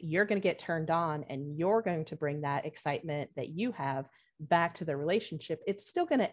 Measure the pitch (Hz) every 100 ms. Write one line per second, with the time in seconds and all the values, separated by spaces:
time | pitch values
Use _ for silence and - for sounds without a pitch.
0 | 165 165 202 208 185 - - 165 156 170
1 | 170 151 139 135 143 147 175 220 226 170
2 | 156 160 147 147 147 139 156 151 156 143
3 | 165 147 143 - 131 160 240 - 139 135
4 | 165 _ _ _ 156 170 170 - 160 143
5 | 151 202 - 160 - 160 - 196 - -
6 | 339 269 202